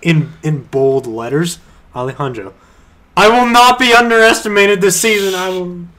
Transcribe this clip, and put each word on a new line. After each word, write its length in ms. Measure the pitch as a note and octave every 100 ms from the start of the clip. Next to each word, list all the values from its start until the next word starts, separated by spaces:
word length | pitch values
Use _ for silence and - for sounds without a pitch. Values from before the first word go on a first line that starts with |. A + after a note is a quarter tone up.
In, 320 | - D#3+ C#3+ -
in 200 | D#3 D3+
bold 440 | B2 C3+ C3+ C3+ B2
letters, 520 | A2 A#2 C#3 F3 F3 - _ _ -
Alejandro. 580 | B2+ B2+ C#3+ A#2+ G2 - _ _ _ _ _ -
I 120 | G3+
will 180 | A#3+ B3
not 280 | A#3 B3 B3
be 140 | B3+
underestimated 840 | A#3 A#3+ A3+ A3 A3+ A3 G#3 G3+ G3+
this 220 | G3 F3+
season. 320 | A3+ G#3+ G3
I 160 | F#3+ F#3
will. 380 | F#3 F3+ F3 F3